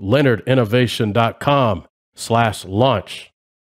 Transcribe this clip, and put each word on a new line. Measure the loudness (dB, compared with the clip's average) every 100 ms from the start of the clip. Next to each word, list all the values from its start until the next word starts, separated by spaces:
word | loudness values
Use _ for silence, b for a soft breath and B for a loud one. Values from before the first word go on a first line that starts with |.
leonard | -2 2 2 0 0
innovation | 0 2 0 0 -2 -2
dot | 0 0 0
com | 0 2 2 -2 -8 _ _
slash | -16 -2 0 0 -2
launch. | -4 0 2 0 -4 -16 -20 _ _ _ _